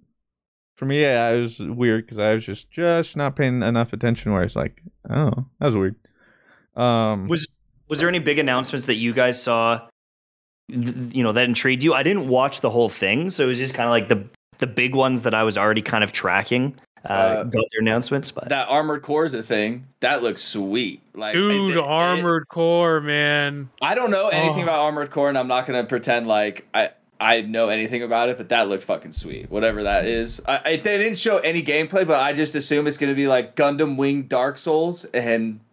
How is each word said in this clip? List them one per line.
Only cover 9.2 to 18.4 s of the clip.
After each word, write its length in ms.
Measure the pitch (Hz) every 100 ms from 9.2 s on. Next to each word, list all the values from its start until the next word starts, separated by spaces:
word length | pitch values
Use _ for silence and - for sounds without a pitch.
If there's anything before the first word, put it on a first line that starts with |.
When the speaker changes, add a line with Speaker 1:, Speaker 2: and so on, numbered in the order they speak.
| 127 123
Speaker 2:
saw, 460 | 123 117 117 117 - _ _ _ _ _ _ _ -
th-, 420 | 127 120 123 120
you 80 | 131
know, 100 | 117
that 120 | 110 123
intrigued 380 | 117 131 127
you? 100 | 156
I 80 | 135
didn't 280 | 147 202 131
watch 320 | 127 135 -
the 80 | 113
whole 200 | 117 110
thing, 400 | - 95 120 185
so 140 | 180
it 40 | 131
was 100 | 123
just 160 | 131 131
kinda 140 | 117
like 160 | 117 101
the, 140 | 107 101 - _ -
the 100 | 123
big 280 | 107 127 135
ones 260 | 131 127
that 100 | 120 110
I 80 |
was 120 | 110 101
already 240 | 107 107
kind 200 | - 110
of 100 | 101
tracking, 640 | - 95 95 - 123 139 - _ _ -
uh, 40 |
Speaker 3:
Uh, 300 | 98 98 -
Speaker 2:
got 200 | 120 110 110
their 80 | 110
announcements, 500 | 110 113 123 139 139
but 180 | -